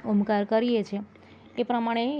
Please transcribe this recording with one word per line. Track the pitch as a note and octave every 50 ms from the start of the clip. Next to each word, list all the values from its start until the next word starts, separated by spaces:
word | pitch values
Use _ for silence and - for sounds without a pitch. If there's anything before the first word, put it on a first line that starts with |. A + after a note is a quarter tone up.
| -
ઓમકાર | A3 G#3 G3+ G3+ A3 G#3+ G3+ G3+
કરીએ | - A3 A3+ A#3+ B3 A#3 G#3+ F#3+
છીએ, | - G3 G3+ G#3 - - - - - - - - - -
એ | A#3+ A#3
પ્રમાણે | - A#3+ A#3 A#3 A#3 A#3 A#3 A#3 C4 D4+